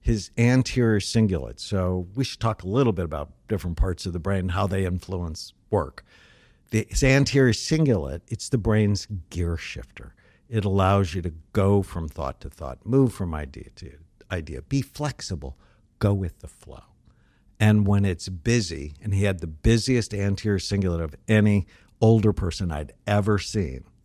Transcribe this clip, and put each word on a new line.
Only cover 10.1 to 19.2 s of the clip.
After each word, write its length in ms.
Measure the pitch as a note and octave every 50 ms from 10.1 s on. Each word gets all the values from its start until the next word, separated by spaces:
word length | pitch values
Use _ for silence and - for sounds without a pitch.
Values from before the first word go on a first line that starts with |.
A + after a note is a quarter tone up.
| _ _ _ _ _ _ _ _
It 160 | A#2+ A2 G2
allows 480 | G2+ F#2+ G2 F#2+ F#2 G2+ G2+ G2 F2 D2+
you 60 | G2
to 120 | E2 F2 D#2+ D#2+ - _
go 300 | _ G#2 F#2+ G2 G2+ G2+
from 260 | F#2 - - F2 E2 D#2
thought 320 | - - D2 C2+ C#2+ _
to 80 | - D2+
thought, 380 | - - D2+ C2 B1+ - _
move 260 | G#2 A#2+ C#3 C3+ A#2+
from 220 | - - F#2+ F2 D#2
idea 340 | D2+ D2+ C2+ C#2 A#1+ - - _
to 220 | - - - - D2+ E2 _ _ _ - _
idea, 320 | F#2+ F2+ D#2+ D2+ C#2 B1+
be 180 | D#2 _ C3+ C#3
flexible, 800 | B2+ - _ - D3 D3 B2 - - - F#2+ D2+ C#2 C2+ C#2 _ _ _ _ _ _ _ _ _
go 160 | - G2+ G2+
with 240 | G2 F#2+ E2+ - _
the 100 | - -
flow. 360 | _ _ - - - - - _ _ _ _ _ _ _ _ _ _ _ _ _ _ _
And 260 | G#2+ G#2+ G#2+ G#2+ G#2
when 200 | G2 G2+ G2+ G2+
it's 240 | G2 F2+ D#2+ - -
busy, 640 | F#2 F2 D2+ A2 A#2 A#2+ G2+ E2 E2 D2 C#2+ D2 D2 -
and 100 | - G#2
he 120 | G2 G2